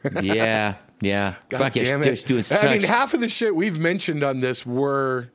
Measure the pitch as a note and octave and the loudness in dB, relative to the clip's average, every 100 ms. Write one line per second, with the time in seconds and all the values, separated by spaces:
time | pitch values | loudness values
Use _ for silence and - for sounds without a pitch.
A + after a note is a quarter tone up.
0 | - F3 F#2+ A2 A2+ A2 G#2 G2+ - _ | -6 -4 -2 0 0 0 -2 -4 -14 _
1 | G2 G2+ G2 F#2+ - B2+ C3+ B2 B2 C#3+ | -2 0 -2 -6 -8 -2 -2 0 0 2
2 | C#3+ B2+ - B2 G2+ G3 G#3+ G3+ F#3+ A#3+ | 0 0 0 0 2 2 4 4 2 2
3 | C4+ B3 A#3 - A3 E3 G#3 D#3 E3 F#3+ | 2 0 -2 0 0 0 0 0 0 0
4 | - D#3 C#3+ C3 B2+ B2 A#2+ B2 C#3 C#3 | -2 -2 -2 0 -2 -2 -4 -2 0 0
5 | C3+ B2+ A#2+ | 0 -2 -6